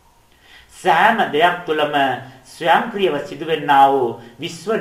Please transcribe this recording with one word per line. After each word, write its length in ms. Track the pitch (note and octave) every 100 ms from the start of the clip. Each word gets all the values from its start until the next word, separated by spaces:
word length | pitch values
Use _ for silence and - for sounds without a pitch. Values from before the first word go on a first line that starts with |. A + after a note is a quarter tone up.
| _ _ _ _ _ - _ -
සෑම 420 | F#3 E3 G#3 A3+ E3+
දෙයක් 400 | C#3+ F3 - -
තුළම 280 | D#3 D3 D3 C3+ B2 - -
ස්වයංක්‍රීයව 760 | - - D#3+ F#3+ A#3 G3+ F#3 C#3+
සිදුවෙන්නා 680 | - C#3+ D#3+ D3+ C#3+ C#3 C3+
වූ 340 | C#3 A#2 A2+ - -
විශ්ව 340 | E3+ - G3+ G#3+